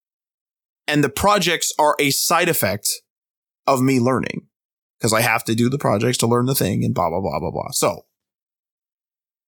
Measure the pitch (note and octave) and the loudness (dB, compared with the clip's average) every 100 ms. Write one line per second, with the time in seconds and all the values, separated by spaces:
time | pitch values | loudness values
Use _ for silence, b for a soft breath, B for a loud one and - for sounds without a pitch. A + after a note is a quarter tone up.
0 | _ _ _ _ _ _ _ _ - D3 | _ _ _ _ _ _ _ _ -2 0
1 | C#3+ - G3 G#3 F3 D#3+ - - D3+ - | 0 0 2 2 2 -2 -2 0 2 2
2 | C#3+ C3+ - E3+ F3 D#3 G#2 G2 - - | 0 0 0 2 2 0 0 -2 -4 -6
3 | _ _ _ _ _ _ - C3+ C3 C3 | _ _ _ _ _ _ -2 2 2 2
4 | A#2+ B2 - - - _ _ _ _ _ | 2 0 -2 -8 -14 _ _ _ _ _
5 | A2+ A2 A2+ A2+ - A2+ A#2+ C#3 C3+ G#2 | 0 2 2 0 -2 0 0 0 0 0
6 | A#2 B2 A#2 A#2+ B2+ C3+ F#2 A2 A#2 - | 0 0 0 0 0 0 0 0 -2 0
7 | F2 E2+ F#2+ D2 E2+ - - - D3+ - | -2 -2 -4 -4 -4 -6 -6 -2 -2 -2
8 | _ _ _ _ _ _ _ _ _ _ | _ _ _ _ _ _ _ _ _ _
9 | _ _ _ _ | _ _ _ _